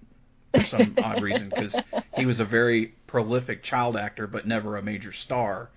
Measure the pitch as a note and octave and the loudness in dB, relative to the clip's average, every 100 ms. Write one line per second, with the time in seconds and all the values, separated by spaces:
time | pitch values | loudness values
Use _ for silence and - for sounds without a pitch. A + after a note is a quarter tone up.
0 | - - _ _ _ F3+ - A#3+ G#3+ A3+ | -20 -20 _ _ _ 2 4 4 4 2
1 | A3 - G#3 - G3+ - G#2 B3 - - | 0 0 0 -2 -2 -4 -2 -4 -4 -6
2 | - - B2+ A2+ G#2 A2+ A#2+ A#2 A2 - | -4 -2 0 0 2 4 4 4 0 -6
3 | - B2 A2 B2 B2 G#2 - B2+ A#2+ A2 | -4 -2 2 0 -2 -8 -2 0 0 -2
4 | G#2 - G#2+ G#2+ G2 A2+ G#2 G#2 G2+ G2+ | -4 -8 -8 -6 -2 -2 -2 -4 -4 -6
5 | G2 - - B2 G#2+ G2 A#2+ | -8 -12 -4 -2 0 -4 -8